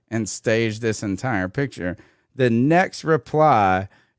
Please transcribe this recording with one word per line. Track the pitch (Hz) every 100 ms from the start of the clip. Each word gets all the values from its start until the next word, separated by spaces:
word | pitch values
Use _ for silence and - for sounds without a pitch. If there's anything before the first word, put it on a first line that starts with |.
| -
and | 110 107
staged | - - 113 113 107
this | 113 107
entire | 107 95 131 104 92
picture. | 117 139 - 87 - - _ _ -
The | 127
next | 117 135 170 190 -
reply | 160 156 - 151 156 120 98 92 98 _ _